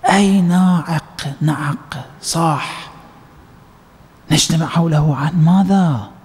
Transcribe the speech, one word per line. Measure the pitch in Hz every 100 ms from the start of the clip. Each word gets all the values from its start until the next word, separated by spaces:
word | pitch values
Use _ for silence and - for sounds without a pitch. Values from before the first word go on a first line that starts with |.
| -
أي | 196 196 196
ناعق، | 175 180 185 175 - 160 - - 143 139
نعق، | 156 147 147 147 - 135 - -
صاح، | - 165 165 139 - - - - - - - - - - - - - - - - -
نجتمع | 156 - 160 160
حوله | 170 165 151 151 131
عن | 151 175 156
ماذا؟ | 185 190 196 175 127 101 -